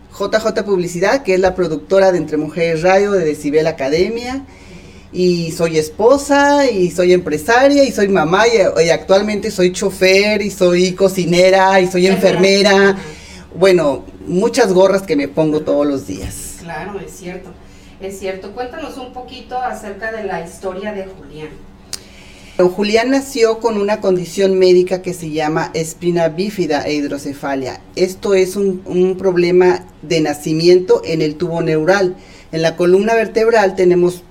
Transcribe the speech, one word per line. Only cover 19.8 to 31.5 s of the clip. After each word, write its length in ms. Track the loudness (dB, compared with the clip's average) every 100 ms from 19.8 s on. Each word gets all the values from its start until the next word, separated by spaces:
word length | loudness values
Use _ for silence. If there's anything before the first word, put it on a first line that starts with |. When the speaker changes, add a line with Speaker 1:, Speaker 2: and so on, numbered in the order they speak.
| -14 -12 -10
Speaker 2:
de 140 | -8
la 200 | -8 -8
historia 480 | -10 -12 -10 -8 -10
de 140 | -10 -12
Julián. 440 | -16 -20 -16 -16 -18 -20 -20 -18 -18 -16 -20 -20 -20 -8 0
Speaker 1:
Julián 520 | 0 0 0 0 2
nació 500 | -2 -2 0 0 0
con 180 | -2 -2
una 220 | -2 0
condición 580 | 0 0 -2 -2 0 4
médica 420 | 4 4 2 -4
que 140 | -6
se 160 | -10 -8
llama 400 | -4 -2 -2 -4
espina 540 | -6 -8 -6 -2 0 0
bífida 540 | -2 -4 -4 -2 -2
e 120 | -2
hidrocefalia. 840 | -4 -4 -6 -8 -8 -6 -6 -6 -10 -10 -4
Esto 380 | -4 -4 0
es 220 | 2 0 -2
un, 260 | -2 -4
un 320 | -4 0 0 0
problema 680 | -2 0 2 4 4 2 -4 -12
de 180 | -4 0
nacimiento 800 | 0 -4 -4 2 4 6 4 0
en 180 | 0 -2
el 140 | -2 -4
tubo 260 | -6